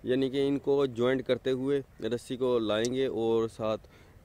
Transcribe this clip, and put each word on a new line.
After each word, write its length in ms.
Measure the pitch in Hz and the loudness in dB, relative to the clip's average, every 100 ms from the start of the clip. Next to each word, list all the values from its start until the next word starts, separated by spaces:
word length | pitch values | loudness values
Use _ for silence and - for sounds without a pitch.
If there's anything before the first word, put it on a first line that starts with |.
| 110 | 0
यानी 240 | 127 135 | 0 0
कि 180 | 139 139 | 0 0
इनको 400 | 139 143 143 139 | 0 0 2 2
joint 340 | 113 120 131 | 2 2 2
करते 280 | 123 123 131 | 0 -2 0
हुए 340 | 131 135 139 131 - | -2 0 -2 -4 -8
रस्सी 360 | 117 120 - 127 | -4 -4 -6 -2
को 220 | 127 120 | 0 2
लाएंगे 480 | 107 107 120 127 131 | 2 0 0 0 -2
और 420 | 104 113 113 113 | 0 2 2 0
साथ 280 | - 110 110 - - - - | -4 -4 -4 -6 -20 -20 -20